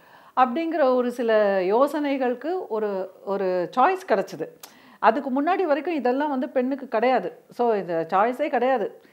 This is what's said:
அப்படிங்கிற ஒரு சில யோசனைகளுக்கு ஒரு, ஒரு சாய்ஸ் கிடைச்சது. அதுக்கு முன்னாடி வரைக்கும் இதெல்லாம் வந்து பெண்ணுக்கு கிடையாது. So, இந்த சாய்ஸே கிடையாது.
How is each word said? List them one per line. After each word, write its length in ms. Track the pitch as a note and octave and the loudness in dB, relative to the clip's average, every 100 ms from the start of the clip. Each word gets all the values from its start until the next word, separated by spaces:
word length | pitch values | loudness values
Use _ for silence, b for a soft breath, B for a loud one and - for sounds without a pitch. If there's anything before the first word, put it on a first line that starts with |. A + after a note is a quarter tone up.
| B B B - | B B B 0
அப்படிங்கிற 460 | B3+ A#3+ E4 D#4+ | 2 2 -2 0
ஒரு 300 | C4 B3+ B3 | 2 2 0
சில 480 | A#3+ A#3 A3 G3+ G3 | -2 2 4 4 2
யோசனைகளுக்கு 1080 | F#3 A3 C#4+ D4+ D4 C#4 B3 A#3+ D4 F#4 - | 2 2 2 0 -2 0 -2 -2 -4 -6 -6
ஒரு, 420 | G#3+ G#3+ F#3+ - - | -4 -4 -4 -6 -10
ஒரு 460 | - G3 F#3+ F3+ E3+ B3 | -6 -2 0 -2 -2 2
சாய்ஸ் 300 | C#4+ F#4+ - | 2 2 0
கிடைச்சது. 400 | G#3 F#3+ D3+ D#3+ - B B B B | -2 -2 -8 -12 -12 B B B B
அதுக்கு 440 | G3+ C#4+ C4+ B3+ | 2 2 0 -2
முன்னாடி 200 | D4 F#4+ | 0 0
வரைக்கும் 320 | F4+ C#4+ D4 | 0 0 -2
இதெல்லாம் 340 | D#4+ A#3+ C4 D4+ | -2 0 0 -2
வந்து 200 | C4 D4 | -2 -4
பெண்ணுக்கு 400 | C4+ B3 C4+ C4 | -2 -2 -4 -4
கிடையாது. 500 | A3 A#3+ B3 F3+ - - | 0 2 2 -2 -8 -12
So, 240 | - A#3+ | -2 0
இந்த 320 | G#3+ F3 E3 D#3+ | 0 0 -4 0
சாய்ஸே 380 | F#3 A3+ B3+ D4+ | 2 2 0 -2
கிடையாது. 520 | C4+ B3 C4 F#3 - b | 0 2 0 -2 -8 b